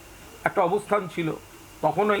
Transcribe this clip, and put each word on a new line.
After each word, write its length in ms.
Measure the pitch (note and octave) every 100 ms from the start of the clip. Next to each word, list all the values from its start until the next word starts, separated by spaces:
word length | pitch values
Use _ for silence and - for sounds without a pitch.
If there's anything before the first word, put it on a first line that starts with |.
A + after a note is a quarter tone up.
| - - - - -
একটা 120 | G3+ E3+
অবস্থান 340 | G3+ - G#3 F3+
ছিল, 140 | - D#3 - - - - -
তখনও 300 | D#3 D#3 G#3 G3+